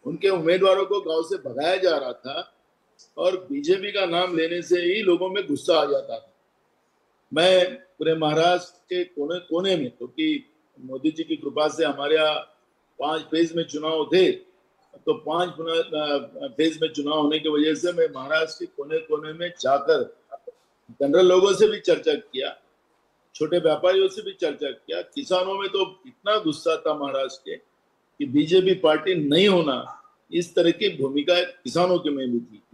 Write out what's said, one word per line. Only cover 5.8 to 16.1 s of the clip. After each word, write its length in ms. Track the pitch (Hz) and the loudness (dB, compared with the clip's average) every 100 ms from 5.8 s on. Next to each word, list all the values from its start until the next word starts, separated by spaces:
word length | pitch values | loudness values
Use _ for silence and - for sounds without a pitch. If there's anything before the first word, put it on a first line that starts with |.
| 143 | 2
जाता 340 | 139 - 113 | -2 -4 -12
था। 120 | _ _ _ _ _ _ _ _ _ _ _ | _ _ _ _ _ _ _ _ _ _ _
मैं 420 | 147 180 185 175 - | 2 4 6 4 -4
पूरे 400 | _ _ 156 160 | _ _ -2 0
महाराष्ट्र 560 | 156 156 170 180 - | 0 2 4 2 -2
के 320 | _ _ 180 | _ _ -4
कोने 360 | 180 - 143 175 | -4 -6 -6 -6
कोने 360 | 175 170 196 180 | -4 -2 0 -2
में, 160 | 127 | -2
क्योंकि 580 | - 123 - 156 147 - _ _ _ | -10 -16 -4 -2 -2 -6 _ _ _
मोदी 320 | 127 131 156 | -14 -4 -4
जी 120 | 156 | -4
की 120 | 160 156 | -8 -6
कृपा 320 | 143 131 151 | -6 -2 -2
से 180 | 151 156 | 0 -2
हमारे 300 | 139 143 156 | -2 0 2
यहाँ 240 | 156 151 - _ _ _ _ _ | 2 -2 -8 _ _ _ _ _
पांच 220 | 143 160 | -4 -4
फेज 340 | 147 160 165 165 | -4 0 0 0
में 80 | |
चुनाव 460 | 165 147 156 160 139 | -6 -6 -4 -2 0
थे, 420 | 170 170 123 - _ _ _ _ - | 4 4 2 -8 _ _ _ _ -12
तो 180 | - | -4
पांच 360 | 139 151 165 180 | -4 -2 -2 -2
पुना-, 960 | 156 165 165 160 151 151 | -4 -4 -2 -2 -4 -2